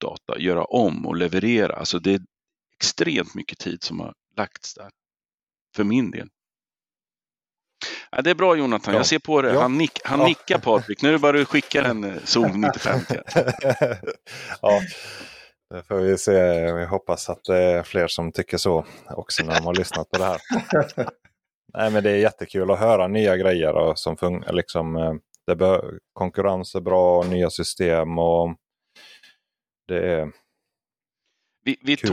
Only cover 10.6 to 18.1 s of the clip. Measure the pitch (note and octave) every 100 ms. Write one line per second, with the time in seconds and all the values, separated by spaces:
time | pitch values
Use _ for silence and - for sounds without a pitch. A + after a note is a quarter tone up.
10.6 | - G#2+ - G#2 C#3 D#3 D3 C#3+ C#3 D3+
11.6 | - D3 C3 A2+ G2+ F#2+ - A#2 A2 F#2+
12.6 | G#2+ - - G2 - B2 - E3 B2 -
13.6 | C3+ B2 C3 G#2+ - - - - - -
14.6 | G#2+ G#2 G2 - - - - - - _
15.6 | _ F2+ - G2+ F#2+ F#2+ - F#2+ F2+ E2+
16.6 | E2+ E2+ F2 G2 - F2 - F2 - F#2
17.6 | F2+ F2 E2+ G2 E2